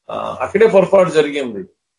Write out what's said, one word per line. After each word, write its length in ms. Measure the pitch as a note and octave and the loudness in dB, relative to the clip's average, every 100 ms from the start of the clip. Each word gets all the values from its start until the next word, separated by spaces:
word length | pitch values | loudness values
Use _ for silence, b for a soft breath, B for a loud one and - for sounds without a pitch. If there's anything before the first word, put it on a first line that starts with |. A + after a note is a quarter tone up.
| - | -14
ఆ, 260 | A2 A2 A#2+ | -10 -10 -8
అక్కడే 260 | C3 G3 A3 | -4 2 4
పొరపాటు 440 | F#3+ F3+ G3 F3 | 4 4 2 2
జరిగింది, 580 | D3+ D3 C#3+ B2+ G2+ F#2 _ _ | 0 0 -4 -8 -10 -16 _ _